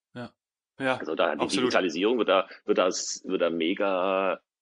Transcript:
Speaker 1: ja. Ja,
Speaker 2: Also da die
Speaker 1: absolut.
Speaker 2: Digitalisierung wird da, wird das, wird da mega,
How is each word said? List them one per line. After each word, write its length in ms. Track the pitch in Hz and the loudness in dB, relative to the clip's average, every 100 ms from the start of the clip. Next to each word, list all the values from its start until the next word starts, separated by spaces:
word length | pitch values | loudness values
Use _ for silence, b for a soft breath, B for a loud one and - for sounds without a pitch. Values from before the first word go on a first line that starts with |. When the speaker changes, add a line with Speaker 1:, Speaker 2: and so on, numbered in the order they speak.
| _ | _
Speaker 1:
ja. 180 | 127 120 - _ _ _ - | -16 -16 -18 _ _ _ -6
Ja, 160 | 135 127 | -2 -2
Speaker 2:
Also 180 | 76 | -2
da 200 | 80 82 | 0 0
die 80 | 76 | 0
Speaker 1:
absolut. 260 | - - 127 | -2 0 2
Speaker 2:
Digitalisierung 500 | 113 90 76 104 123 | 2 2 2 0 2
wird 100 | 101 | 2
da, 200 | 95 - B | 2 2 B
wird 140 | - 104 | -2 2
das, 440 | 92 87 - - | 2 0 -6 -10
wird 180 | - 90 | -6 -2
da 80 | 87 | 0
mega, 920 | 85 82 101 101 92 95 95 95 82 _ _ | 0 -2 0 0 0 0 0 0 -4 _ _